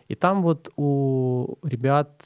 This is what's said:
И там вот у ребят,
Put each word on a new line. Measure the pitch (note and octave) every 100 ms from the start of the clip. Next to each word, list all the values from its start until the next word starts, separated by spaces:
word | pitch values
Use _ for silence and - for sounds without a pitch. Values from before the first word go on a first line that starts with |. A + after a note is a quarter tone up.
| _
И |
там | - F3+ G3
вот | E3+ D#3+ - -
у | C#3+ C#3 C3+ C3 B2+ B2 - -
ребят, | D3+ A#2 C3 C#3+ C#3+ _